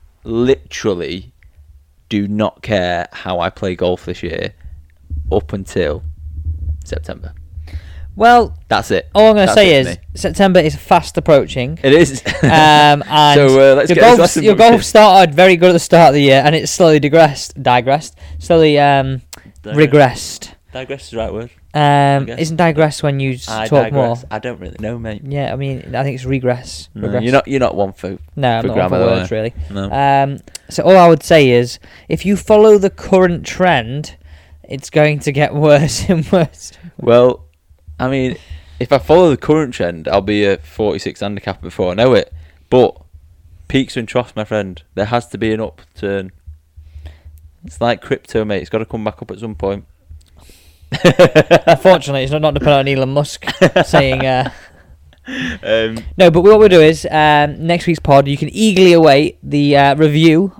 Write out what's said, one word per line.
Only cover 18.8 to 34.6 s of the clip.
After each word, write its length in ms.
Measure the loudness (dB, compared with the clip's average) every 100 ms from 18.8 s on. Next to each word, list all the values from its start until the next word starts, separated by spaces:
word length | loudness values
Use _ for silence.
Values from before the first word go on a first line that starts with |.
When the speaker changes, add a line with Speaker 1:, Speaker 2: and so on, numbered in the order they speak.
| 2 2 -2 -8 -12 -20 -20 _
Speaker 1:
Digress. 140 | -6 0
Speaker 2:
regressed. 800 | 2 4 2 0 -14 -16 -20 _ _
Speaker 1:
Digress 320 | -14 -12 -14
is 60 | -12
the 60 | -10
right 140 | -8
word. 180 | -10 -14 _ _
Speaker 2:
Um, 80 | -2
Speaker 1:
I 420 | 0 2 2 0 -4
guess. 120 | -8
Speaker 2:
isn't 160 | -6 -2
digress 460 | 0 0 -2 -2
when 180 | -6 -4
you 120 | -6
s-, 140 | -8 -8
Speaker 1:
I 180 | -6 0
Speaker 2:
talk 180 | 0
Speaker 1:
digress. 380 | 0 -2 -2 -4
Speaker 2:
more? 60 | -10
Speaker 1:
I 80 | -10
don't 180 | -10 -12
really 180 | -14 -12
know, 180 | -10 -10
mate. 240 | -12 -12
Speaker 2:
Yeah, 280 | -10 -8 -8
I 40 | -8
mean, 380 | -8 -10 -10
I 80 | -8
think 140 | -6 -8
it's 80 |
regress. 640 | -6 -4 -4 -6 -10 -18 -18
Speaker 1:
No, 80 | -10 -6
Speaker 2:
Regress. 160 | -4
Speaker 1:
you're 100 | 0
not, 160 | -2 0
you're 120 | -2
not 140 | -2 -4
one 160 | -6
for, 260 | -8 -12 -12 -14 -4
Speaker 2:
No, 140 | -2
I'm 120 | -2
Speaker 1:
for 60 | -4
Speaker 2:
not 80 | -4
one 120 | -2
Speaker 1:
grammar, 80 | 0
Speaker 2:
for 20 |
Speaker 1:
though, 120 | 0 -2
Speaker 2:
words, 120 | -4
Speaker 1:
eh? 20 |
Speaker 2:
really. 200 | -6 -8 -10 -12
Speaker 1:
No. 200 | -10 -6
Speaker 2:
Um, 460 | -2 0 0 -2 -6 -16 -20 -14
so 140 | -2
all 120 | 4 6
I 100 | 6
would 140 | 4
say 280 | 2 4 4
is, 280 | 2 0 -8 -20 -18 -10
if 160 | -6 -4
you 100 | -4
follow 420 | 2 4 6 4
the 120 | 2
current 560 | -6 -2 2 2 -2 -8
trend, 720 | -4 -2 -2 -4 -10 -12 -18 -20 -20 _ -20